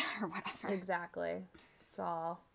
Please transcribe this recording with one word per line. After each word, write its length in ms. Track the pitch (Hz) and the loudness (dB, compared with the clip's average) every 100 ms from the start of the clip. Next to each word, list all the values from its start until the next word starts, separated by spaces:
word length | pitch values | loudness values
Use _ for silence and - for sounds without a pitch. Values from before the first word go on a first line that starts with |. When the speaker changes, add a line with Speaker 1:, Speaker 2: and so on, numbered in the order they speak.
| - | 6
Speaker 1:
<laughs> 120 | 214 | 2
or 60 | 190 | 0
whatever. 400 | 190 - - - | 0 -4 -4 0
Speaker 2:
Exactly. 720 | 196 185 175 170 - 170 180 185 - - - - | 0 2 2 2 0 2 0 -4 -14 -20 -20 -14
It's 100 | - | -2
all. 420 | 180 165 165 180 - | 0 2 0 -2 -8